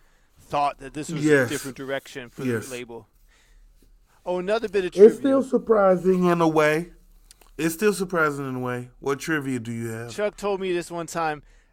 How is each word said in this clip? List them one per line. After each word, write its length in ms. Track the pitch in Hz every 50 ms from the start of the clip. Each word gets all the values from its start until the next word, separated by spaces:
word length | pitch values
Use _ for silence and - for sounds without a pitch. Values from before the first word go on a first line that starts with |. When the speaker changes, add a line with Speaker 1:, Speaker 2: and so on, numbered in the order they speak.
| _ _ _ _ _ _ _ -
Speaker 1:
thought 380 | - - - 143 143 143 135 -
that 140 | 139 135 123
this 160 | 151 147 -
was 140 | 170 156 147
Speaker 2:
Yes. 220 | 151 151 139 127
Speaker 1:
a 20 | 113 151
different 240 | 135 - 139 120
direction 520 | - 139 131 139 135 - - - 139 123 120
for 140 | - - 135
the 120 | 127 120
Speaker 2:
Yes. 140 | 110 104 131 127
Speaker 1:
label. 340 | 123 123 117 117 113 110 _ _ _ _ _ _ _ _ _ _ _ - _ _ _ _ _ _ _ _ _ _ _ _
Oh, 120 | 185 180 180
another 300 | 180 185 214 233 233 208
bit 120 | 175 202 185
of 40 | 180
Speaker 2:
It's 80 | -
Speaker 1:
trivia. 200 | 175 202 226 226
Speaker 2:
still 260 | - - 277 269 269 247
surprising 800 | - - 233 - - 226 208 202 190 185 175 170 185 185 180 180
in 160 | 175 175 170
a 80 | 170 160
way. 440 | 156 156 151 151 151 156 175 175 - - _ _ _ _ _ _ - _ - - -
It's 180 | - 151 165 160
still 180 | - 214 208 202
surprising 560 | 175 190 180 185 170 156 151 143 139 143 135
in 80 | 131
a 20 | 127
way. 300 | 127 123 123 123 123 127 - -
What 220 | - 135 143 135
trivia 400 | - 160 160 151 139 135 131 123
do 100 | 110 117
you 200 | 117 117 117 117
have? 200 | 113 113 117 120
Speaker 1:
Chuck 260 | 113 - 208 208 196
told 240 | - 202 202 202 185
me 120 | 190 190 175
this 180 | 175 165 -
one 160 | 175 170 165
time. 380 | 160 - 170 165 156 151 147 - - - _ _ _